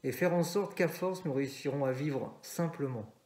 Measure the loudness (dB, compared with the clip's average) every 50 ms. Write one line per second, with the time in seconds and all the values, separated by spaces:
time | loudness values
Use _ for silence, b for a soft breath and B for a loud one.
0 | -2 -2 0 2 2 4 6 4 4 4 2 0 0 0 0 2 2 2 2 0
1 | -2 -2 -2 -2 -2 0 0 0 0 0 -4 -4 -4 -2 0 2 2 2 2 0
2 | 0 -2 0 -2 -4 -4 -8 -14 -14 -8 -2 -2 -2 -2 0 -2 -4 -2 -2 -4
3 | -8 -8 -14 _ _